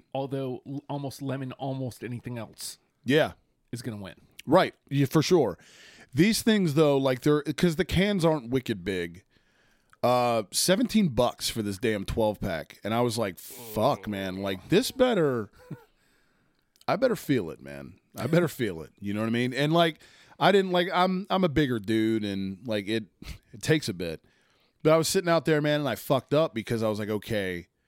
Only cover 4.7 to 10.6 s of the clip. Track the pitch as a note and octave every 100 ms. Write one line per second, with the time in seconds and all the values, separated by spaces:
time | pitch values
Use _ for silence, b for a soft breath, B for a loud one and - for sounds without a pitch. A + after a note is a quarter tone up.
4.7 | - _ C#3 C#3 D#3+ - F3+ A2+ E2 B
5.7 | B B B B B2+ G3+ G#3+ A#3 G#3+ F3
6.7 | C#3+ D3+ C#3 C3+ B2+ D3+ D3 D#3 D3 F3
7.7 | D#3 E3 E3+ G3+ G3 E3 D#3 A#2 C3 A#2+
8.7 | G#2 F2+ F#2 E2+ F2 _ b b b b
9.7 | b b b A#2+ B2 B2 A#2 G2+ -